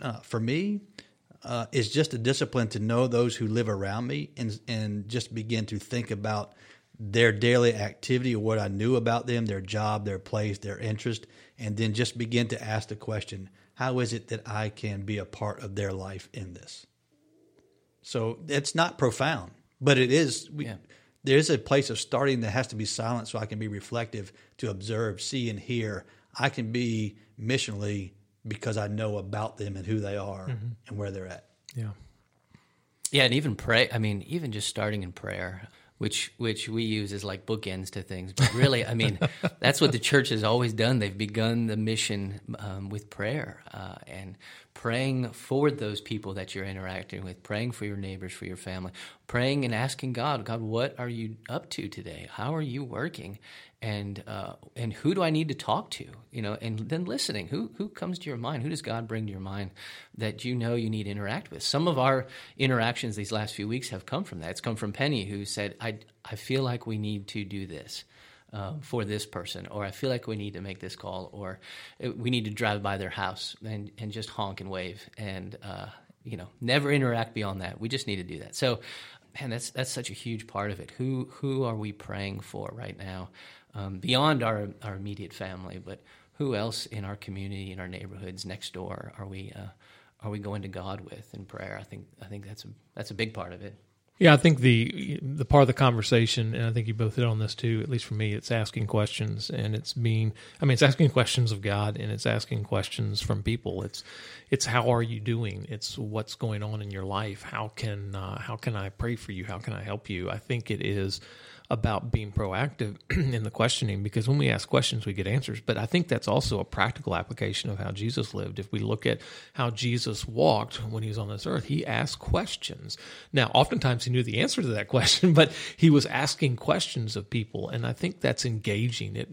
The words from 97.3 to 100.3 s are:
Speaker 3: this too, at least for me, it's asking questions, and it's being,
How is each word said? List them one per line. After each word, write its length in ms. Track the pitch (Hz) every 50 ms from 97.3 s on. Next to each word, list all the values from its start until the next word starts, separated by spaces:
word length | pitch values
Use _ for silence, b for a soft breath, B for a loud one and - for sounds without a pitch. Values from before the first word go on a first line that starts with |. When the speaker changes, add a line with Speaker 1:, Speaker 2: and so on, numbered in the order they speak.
| 110 110
Speaker 3:
this 140 | 110 107 -
too, 240 | - - 117 113 110 110
at 60 | 151
least 160 | 127 117 -
for 100 | - 110
me, 200 | 107 110 104 104
it's 180 | 107 - - 120
asking 340 | 113 107 - - 117 110
questions, 640 | 104 - 110 104 - - - 110 107 104 107 107 -
and 240 | - 120 107 107 107
it's 200 | 107 107 - -
being, 380 | 123 117 117 110 110 110 107